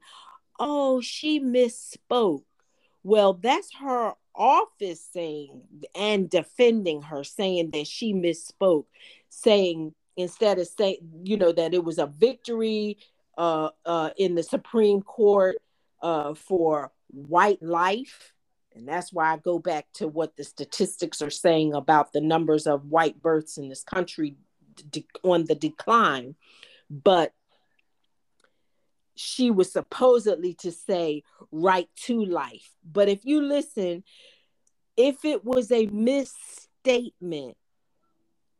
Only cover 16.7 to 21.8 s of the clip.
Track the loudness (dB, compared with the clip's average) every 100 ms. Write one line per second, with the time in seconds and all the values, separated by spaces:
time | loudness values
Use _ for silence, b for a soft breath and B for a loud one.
16.7 | 0 -4 _ _ -20 0 4 4 2 -2
17.7 | 0 0 -2 -6 -20 -20 _ _ _ _
18.7 | -20 -8 -8 -6 -2 0 0 -2 -2 -2
19.7 | -6 -8 -10 -6 -4 -6 -6 -16 -12 -12
20.7 | -4 -4 -2 -8 -6 -10 0 2 2 2
21.7 | -2